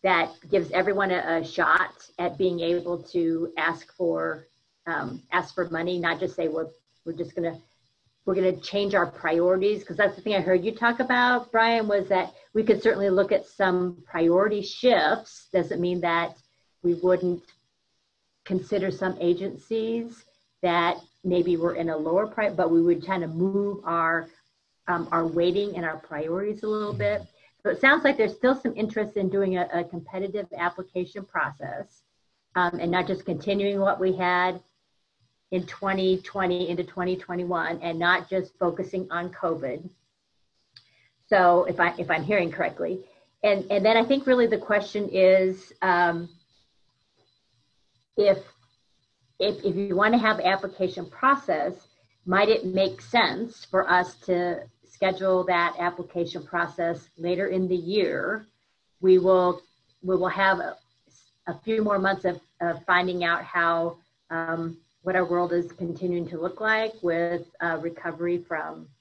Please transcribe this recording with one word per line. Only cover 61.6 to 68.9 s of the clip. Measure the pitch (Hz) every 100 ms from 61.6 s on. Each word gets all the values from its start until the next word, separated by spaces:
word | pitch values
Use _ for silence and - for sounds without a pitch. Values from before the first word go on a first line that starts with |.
| 214 220
more | 214 196
months | 190 190 190
of, | 175 _ _
of | 170 165 -
finding | 180 185 180
out | 170 170 -
how, | 175 170 170 170 170 _ _ _
um, | 165 165 165 165 165 _ _
what | 190 190
our |
world | 175 175 175
is | 175 170
continuing | - 170 165 180 175 165
to | 170
look | 175 -
like | 214 220 220 220
with, | 175 165 170 175 170 -
uh, | 170 165
recovery | 170 165 170 165 170 175 175
from | 160 156 160 156